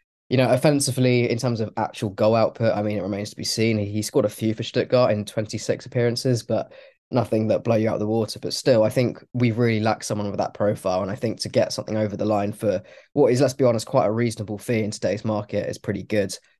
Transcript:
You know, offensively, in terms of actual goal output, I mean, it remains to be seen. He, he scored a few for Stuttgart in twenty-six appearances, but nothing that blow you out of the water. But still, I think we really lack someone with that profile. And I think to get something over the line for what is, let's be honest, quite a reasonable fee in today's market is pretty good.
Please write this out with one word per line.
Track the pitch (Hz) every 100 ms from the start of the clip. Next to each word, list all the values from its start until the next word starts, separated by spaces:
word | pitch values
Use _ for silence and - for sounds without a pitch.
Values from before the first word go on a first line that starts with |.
| _ _ -
You | 131
know, | 120
offensively, | 131 156 143 135 127 127 123 117
in | 117
terms | 127 113
of | 107 113
actual | - - 107
goal | 104 110 113
output, | 107 - 113 104
I |
mean, | 107 104
it |
remains | 95 101 104
to | -
be |
seen. | 107 117 113 107
He, | 101
he | 107
scored | - 143
a | 107
few | - 110
for | 107
Stuttgart | 123 123 - 127 107
in | 104
twenty-six | 101 113 107 107 - - -
appearances, | 123 120 120 131 120
but | - 110 - - - _ -
nothing | 123 110 110 110
that | 95
blow | 117
you | 113 110
out |
of | -
the | 107
water. | 113 107 -
But | -
still, | - 143 113
I | 110
think | 131 117 - -
we | 123 123
really | 110 117 107
lack | 110 -
someone | - 107 101
with | 95
that | 92
profile. | - 104 - 95 92
And | 98
I | -
think | 113 -
to | -
get | 120 -
something | - - 107
over | 107 98
the |
line | 107 104 104
for | - 104 95 - - _
what | 147 120
is, | 123
let's | 131
be | -
honest, | 123 113 -
quite | 131 101
a |
reasonable | 113 120 - 104 104
fee | - 113
in | 107
today's | - 98 104
market | 110 104 - 101 -
is | -
pretty | - 98
good. | - 104 95 - _